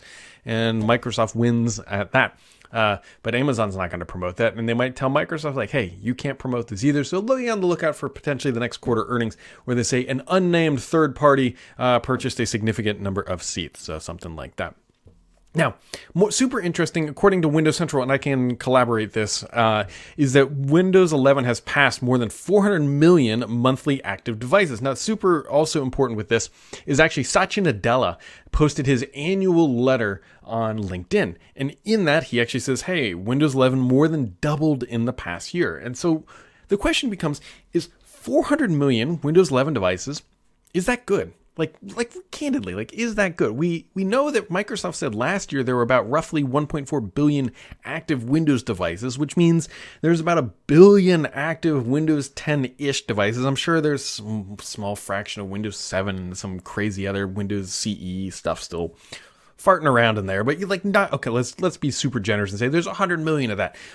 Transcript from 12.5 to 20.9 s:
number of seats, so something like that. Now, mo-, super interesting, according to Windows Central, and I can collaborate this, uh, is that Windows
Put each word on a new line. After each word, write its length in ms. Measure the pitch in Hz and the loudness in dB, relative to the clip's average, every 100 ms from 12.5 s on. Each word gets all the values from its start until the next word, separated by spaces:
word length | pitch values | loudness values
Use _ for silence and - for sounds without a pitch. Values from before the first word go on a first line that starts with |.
| 110 110 107 107 98 | -2 -2 0 -2 -2
number 200 | 98 95 | -4 -4
of 200 | - 90 | -4 -6
seats, 400 | - - 78 - | -6 -8 -8 -10
so 160 | - 78 | -12 -12
something 380 | - 85 87 80 | -10 -12 -12 -12
like 220 | 69 - | -12 -10
that. 180 | 85 - _ _ _ _ _ _ _ 156 | -10 -12 _ _ _ _ _ _ _ -2
Now, 200 | 143 - _ - - | -2 -4 _ -18 -4
mo-, 160 | 165 208 | 2 2
super 320 | - 262 247 | 2 0 0
interesting, 480 | 175 165 160 170 151 | -4 -2 0 0 -4
according 320 | 143 202 190 | 0 2 2
to 60 | 156 | 2
Windows 280 | 151 156 - | 2 2 0
Central, 280 | 165 139 | -2 -2
and 80 | 127 | 0
I 80 | 135 | 0
can 360 | 143 135 123 117 | 0 0 0 -2
collaborate 580 | 131 127 120 113 104 | 2 2 4 0 -2
this, 300 | 110 107 - - | -2 -4 -4 -6
uh, 420 | 117 113 107 95 - - - | 0 2 2 -2 -10 -10 -2
is 180 | 139 | 2
that 180 | 139 135 | 4 4
Windows 600 | 143 135 160 185 | 0 2 4 6